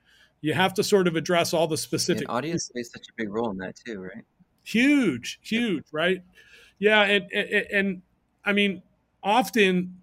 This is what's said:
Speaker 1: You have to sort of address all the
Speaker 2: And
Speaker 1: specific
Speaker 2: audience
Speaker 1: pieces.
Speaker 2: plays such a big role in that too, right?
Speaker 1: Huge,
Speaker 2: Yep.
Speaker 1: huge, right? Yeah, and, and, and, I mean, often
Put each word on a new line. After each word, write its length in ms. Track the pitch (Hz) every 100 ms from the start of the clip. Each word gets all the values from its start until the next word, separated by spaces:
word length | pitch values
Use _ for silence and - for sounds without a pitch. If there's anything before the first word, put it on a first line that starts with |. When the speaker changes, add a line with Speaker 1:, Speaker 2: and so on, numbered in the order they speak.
| _ _ _ _
Speaker 1:
You 140 | 151
have 200 | 139 190
to 100 | 185
sort 240 | 190 202 180
of 80 | 160
address 360 | 147 175 165
all 140 | 165 160
the 60 |
Speaker 2:
And 60 | 156
Speaker 1:
specific 480 | - 160 - 175 -
Speaker 2:
audience 400 | 117 143 170 -
Speaker 1:
pieces. 40 |
Speaker 2:
plays 200 | 123 120
such 160 | 113 -
a 40 | -
big 140 | 110
role 200 | 104 117
in 80 | 95
that 160 | 92 -
too, 160 | - 104
right? 240 | 92 104 - _ _ _
Speaker 1:
Huge, 800 | - 220 262 294 226 123 - -
Speaker 2:
Yep. 60 | -
Speaker 1:
huge, 360 | 220 240 156 -
right? 300 | 151 175 185 - _ _ - - _
Yeah, 240 | 202 214
and, 220 | 202 202 202
and, 340 | 202 196 202 -
and, 300 | 202 196 185 _ _ _ _
I 80 | -
mean, 300 | 202 202 185 - _ _ _
often 760 | 190 226 - 233 190 185 180 -